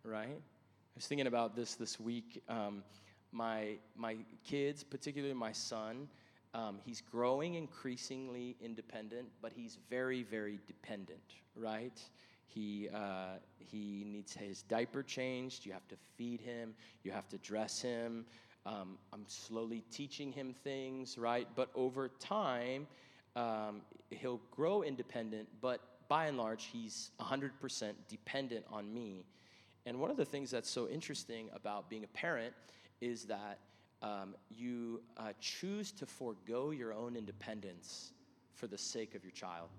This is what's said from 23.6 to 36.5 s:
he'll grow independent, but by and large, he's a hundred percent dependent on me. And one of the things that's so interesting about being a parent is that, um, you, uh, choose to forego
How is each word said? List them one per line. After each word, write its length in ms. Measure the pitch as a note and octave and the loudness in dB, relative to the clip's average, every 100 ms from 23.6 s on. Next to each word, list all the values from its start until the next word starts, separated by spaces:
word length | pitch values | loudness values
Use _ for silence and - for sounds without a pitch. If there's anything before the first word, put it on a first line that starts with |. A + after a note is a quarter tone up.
| G#2+ G#2 - - - | 2 -2 -8 -18 -10
he'll 320 | - C3+ B2 - | -2 0 0 -2
grow 320 | - D#3 G#3 | 4 6 8
independent, 640 | D#3 C3 A#2 B2 A2+ G#2+ A2 G#2+ | 6 2 0 0 0 -2 -4 0
but 220 | B2+ A#2+ - - - | 2 2 -2 -20 6
by 200 | D3+ D#3 | 6 8
and 100 | C3+ | 4
large, 280 | A2 A2 - | 2 2 -2
he's 460 | A#2 A2+ - - - | -4 -4 -4 -6 -4
a 40 | |
hundred 360 | A#2 C3+ C#3 B2+ | 2 2 2 -2
percent 380 | C3 - A2 - - | -4 0 0 -2 -8
dependent 560 | A2 - C#3 C3 A#2 - | -10 -2 0 2 -2 -2
on 220 | G#2+ G#2 | -4 -2
me. 320 | A2+ A2+ F#2+ F#2 - - - - - - | -4 -4 -6 -10 -20 -20 -20 -20 -12 -6
And 120 | B2 | 0
one 120 | D#3+ | 2
of 60 | C4+ | 4
the 80 | D3+ | 4
things 260 | C#3+ C3+ | 2 0
that's 180 | B2 - | 0 2
so 180 | - A2+ | 0 2
interesting 640 | D3 - C#3 - A2+ A2 | 0 -2 -4 -4 -6 -6
about 380 | G#2 G#2 G#2 E2+ | -4 -2 -2 -2
being 140 | A2 | -6
a 40 | G#2+ | -6
parent 460 | - E3 C#3+ A#2 - - - - - | 0 2 2 0 -4 -18 -20 -20 -2
is 240 | A#2+ A#2 G#2 | 0 0 -2
that, 340 | G#2 G#2 G2+ - - - _ | -2 -2 -6 -10 -20 -20 _
um, 340 | G#2+ G#2 F#2+ G2 - | -2 -2 -4 -8 -14
you, 520 | A2 B2 A#2+ A#2 A2+ A#2 - | -6 -2 0 0 -2 -6 -6
uh, 160 | A2 G2+ | -4 -2
choose 500 | - - F#3 G3+ G#3 | -4 -2 0 0 -2
to 120 | - C#3 | -4 -8
forego 640 | - B2+ G2+ F#2+ | -4 -4 -4 0